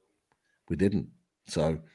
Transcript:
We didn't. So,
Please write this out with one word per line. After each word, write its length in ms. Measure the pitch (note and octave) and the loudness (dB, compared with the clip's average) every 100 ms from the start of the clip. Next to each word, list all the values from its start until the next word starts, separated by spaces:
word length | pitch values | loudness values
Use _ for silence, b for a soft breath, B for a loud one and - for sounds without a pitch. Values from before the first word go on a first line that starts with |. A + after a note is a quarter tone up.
| _ _ _ _ _ _ - | _ _ _ _ _ _ -8
We 60 | D#2+ | 0
didn't. 320 | G2 F#2+ - - _ _ - | 2 2 -4 -12 _ _ -8
So, 320 | - D#2+ D#2+ - | -2 0 0 -6